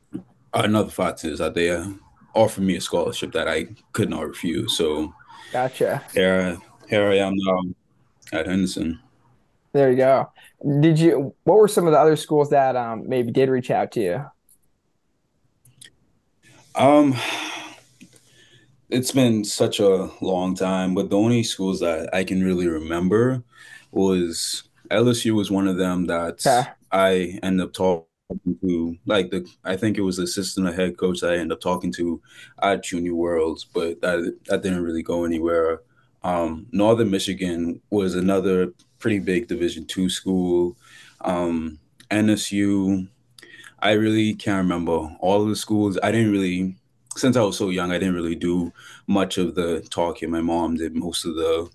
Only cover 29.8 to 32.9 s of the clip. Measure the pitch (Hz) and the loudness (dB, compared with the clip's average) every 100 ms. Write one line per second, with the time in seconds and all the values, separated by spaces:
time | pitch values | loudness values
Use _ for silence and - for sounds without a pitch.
29.8 | 107 101 95 92 87 101 92 98 92 87 | -2 0 -2 -2 -4 -4 -6 -2 -2 0
30.8 | 90 - 92 90 87 85 82 82 90 92 | -2 0 -2 -2 -2 -2 -2 -4 -4 -2
31.8 | 90 87 87 80 _ - - - 98 92 | -4 -4 -4 -4 _ -20 -20 -4 -2 -2
32.8 | - | -4